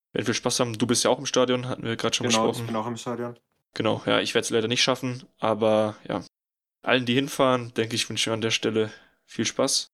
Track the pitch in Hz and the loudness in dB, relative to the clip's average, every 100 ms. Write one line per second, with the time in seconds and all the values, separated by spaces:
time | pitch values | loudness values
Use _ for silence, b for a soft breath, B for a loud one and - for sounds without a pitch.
0 | _ - - 110 123 - 123 110 117 120 | _ -6 -2 0 0 0 -2 0 0 2
1 | 113 123 139 - 123 127 123 110 113 113 | 4 2 2 2 2 2 -2 -6 -6 -2
2 | 113 - 127 113 113 120 113 113 113 117 | -2 -2 0 2 2 0 -4 -4 -4 -6
3 | - 117 120 120 _ _ _ - 110 113 | -8 -6 -8 -10 _ _ _ -4 -2 0
4 | - 110 98 117 107 117 110 120 - 127 | 2 0 2 0 0 0 0 0 2 0
5 | 131 123 - - 110 107 110 107 107 107 | -2 -8 -12 -6 -2 2 4 4 2 -2
6 | - 98 - _ _ _ _ _ - 123 | -6 -6 -6 _ _ _ _ _ 0 0
7 | 120 123 139 - 135 127 117 - 113 113 | 2 0 0 2 2 2 0 -2 -2 -2
8 | - 110 - 110 110 - 117 110 107 B | -4 -2 -2 0 0 0 0 0 -2 B
9 | B B _ - 113 - 135 - - | B B _ -4 -4 0 0 0 -4